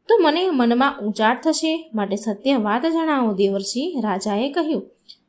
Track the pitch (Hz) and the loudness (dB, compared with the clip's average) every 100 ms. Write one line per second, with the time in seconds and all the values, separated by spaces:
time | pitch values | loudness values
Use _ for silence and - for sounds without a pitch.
0 | - 440 320 320 370 269 233 240 277 277 | 2 4 4 2 0 2 2 2 0 -2
1 | 202 208 220 254 320 302 320 320 - 220 | -6 0 0 2 0 0 0 -2 -4 -4
2 | 202 202 220 202 262 269 208 233 330 330 | -4 -4 -4 -4 0 0 2 0 0 0
3 | 320 277 226 196 202 196 196 240 339 294 | 0 0 0 2 0 0 -4 -4 -4 -2
4 | 214 190 208 202 277 339 311 254 - _ | -2 -2 -2 -2 -2 -2 -2 -4 -6 _
5 | _ - | _ -20